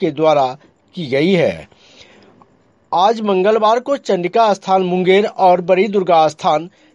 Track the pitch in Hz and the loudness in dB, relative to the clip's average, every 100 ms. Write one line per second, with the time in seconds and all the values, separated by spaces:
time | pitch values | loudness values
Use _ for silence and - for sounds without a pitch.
0 | 170 143 156 147 131 139 _ _ _ - | -6 -2 0 0 -2 -6 _ _ _ -12
1 | 147 135 165 185 123 82 - _ _ - | -6 -2 0 0 0 -4 -14 _ _ -20
2 | - _ _ _ _ _ _ _ _ 165 | -20 _ _ _ _ _ _ _ _ 0
3 | 196 233 208 190 190 220 214 240 247 277 | 0 0 -2 0 0 0 0 0 -2 -6
4 | - 190 175 233 226 196 - 190 180 185 | -4 -4 -2 0 0 0 -2 -2 0 0
5 | 180 190 214 - 180 180 175 180 208 196 | 2 2 0 0 2 2 2 0 0 0
6 | 180 165 156 151 185 156 170 - _ | 2 2 2 -2 -2 -2 -4 -16 _